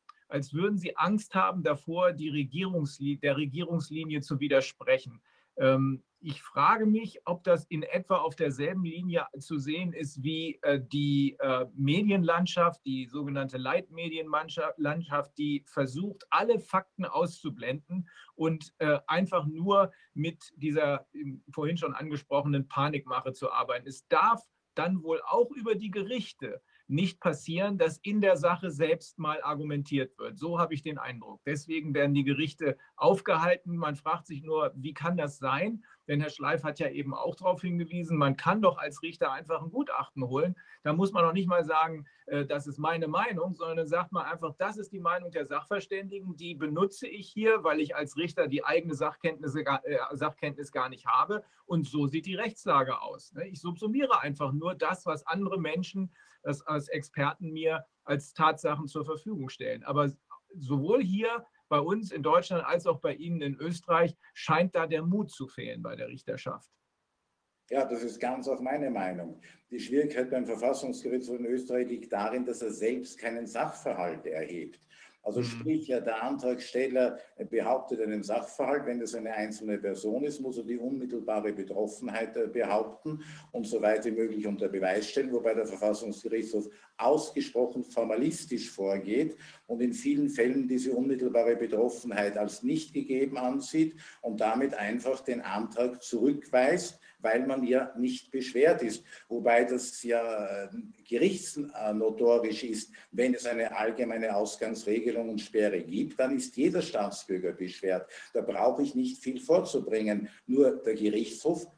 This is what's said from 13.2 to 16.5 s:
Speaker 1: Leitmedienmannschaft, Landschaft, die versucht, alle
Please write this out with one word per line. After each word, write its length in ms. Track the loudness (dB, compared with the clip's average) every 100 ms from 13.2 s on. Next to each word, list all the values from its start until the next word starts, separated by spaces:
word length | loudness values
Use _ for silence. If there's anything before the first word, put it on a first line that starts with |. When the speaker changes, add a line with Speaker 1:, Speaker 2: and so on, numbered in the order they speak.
| -4 -2 -2 -4
Speaker 1:
Leitmedienmannschaft, 1200 | 0 0 -2 -8 -6 -6 -2 -2 -2 -4 -4 0
Landschaft, 580 | -2 -2 -2 -2 -2 -4
die 260 | -2 -2 -4
versucht, 560 | -2 -2 -2 -6 -6 0
alle 300 | 2 4